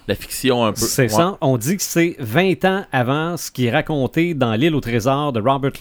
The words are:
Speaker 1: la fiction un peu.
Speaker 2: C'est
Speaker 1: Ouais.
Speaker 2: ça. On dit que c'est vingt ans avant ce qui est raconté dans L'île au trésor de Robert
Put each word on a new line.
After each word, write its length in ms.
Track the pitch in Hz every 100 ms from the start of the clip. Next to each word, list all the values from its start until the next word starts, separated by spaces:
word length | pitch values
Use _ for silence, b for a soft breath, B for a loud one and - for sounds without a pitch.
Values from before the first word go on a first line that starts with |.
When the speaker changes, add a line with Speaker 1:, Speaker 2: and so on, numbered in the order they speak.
| -
Speaker 1:
la 60 |
fiction 520 | 101 - - 127 123 110
un 60 |
peu. 100 | 101
Speaker 2:
C'est 220 | 113 -
Speaker 1:
Ouais. 60 | 120
Speaker 2:
ça. 280 | 107 175 202
On 160 | 143 127
dit 200 | 117 196
que 60 |
c'est 320 | - 170 170 -
vingt 440 | 120 131 190 165 185
ans 200 | 190 185
avant 440 | 135 120 147 165 170
ce 140 | -
qui 160 | - 120
est 60 |
raconté 640 | 139 147 151 123 160 175 151
dans 180 | 123
L'île 220 | 110 165 147
au 60 |
trésor 520 | 117 117 113 139 147
de 80 | 117
Robert 300 | 113 139 135 -